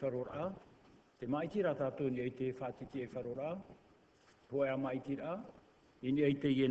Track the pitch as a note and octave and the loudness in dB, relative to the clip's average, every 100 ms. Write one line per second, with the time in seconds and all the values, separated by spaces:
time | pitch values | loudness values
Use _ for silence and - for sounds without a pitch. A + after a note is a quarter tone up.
0 | C3+ B2 B2+ C#3+ F3 G3 - - - - | -2 -2 -4 -4 -6 -6 -16 -20 -20 -20
1 | _ _ A#2 C#3+ E3 G3+ F3+ D3 C3+ - | _ _ -2 -2 0 2 2 2 0 0
2 | C#3 B2 B2 B2 C3 B2+ C3 A#2 B2 C#3 | 0 0 -2 0 -2 -2 -6 -8 -8 -6
3 | A#2+ B2+ A#2+ B2+ D3 F#3 - - - - | -6 -6 -6 -4 -4 -6 -10 -20 -20 -20
4 | _ _ - _ _ C#3 C#3 C3+ C3+ C3 | _ _ -20 _ _ 2 4 2 0 -2
5 | C#3 C#3 C#3+ F#3 B3+ - - _ _ _ | -2 -4 -4 -6 -8 -16 -20 _ _ _
6 | B2+ C#3 C#3+ C#3 C#3+ C3 C3+ | 2 4 4 4 2 4 4